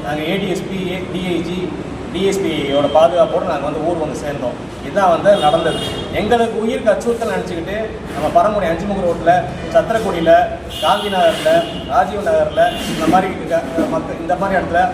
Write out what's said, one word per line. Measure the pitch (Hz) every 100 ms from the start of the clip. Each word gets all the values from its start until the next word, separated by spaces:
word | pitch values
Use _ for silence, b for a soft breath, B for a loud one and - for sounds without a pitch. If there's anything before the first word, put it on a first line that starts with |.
நாங்க | 143 151 156
ஏ | 190
டி | 196
எஸ் | 175 -
பி, | 190 175 180 -
டி | 180 180
ஐ | 165
ஜி, | 165 180 180 - - - -
டி | 165
எஸ் | 196 190
பியோட | 165 151 139 139 139
பாதுகாப்போடு | 151 165 175 156 160 185
நாங்க | 147
வந்து | 143 156 156
ஊர் | 170
வந்து | 147 -
சேர்ந்தோம். | 147 143 123 113 - -
இதுதான் | 135 180 190 160
வந்து | 190 196
நடந்தது. | 151 160 160 - - - -
எங்களுக்கு | 160 208 240 226 226
உயிருக்கு | 226 262 226
அச்சுறுத்தல் | 185 233 233 220
நினச்சிக்கிட்டு | 185 170 170 180 208 214 - -
நம்ம | - 151 170
பரமக்குடி | 208 208 170
அஞ்சுமுக | 165 202 190
ரோட்ல, | 175 165 165 180 - - 160
சத்திரக்குடியில, | 160 156 - 196 175 170 170 175 - - -
காந்தி | 165 202 202
நகர்ல, | 190 170 151 156 165 - - -
ராஜீவ் | 151 190 202 170
நகர்ல | 156 151 151 170 - -
இந்த | 165 160
மாதிரி | 180 185
இருக்க | - - 165 - - -
மக்கள், | - - -
இந்த | 170 180
மாதிரி | 196 190
இடத்துல | 165 170 190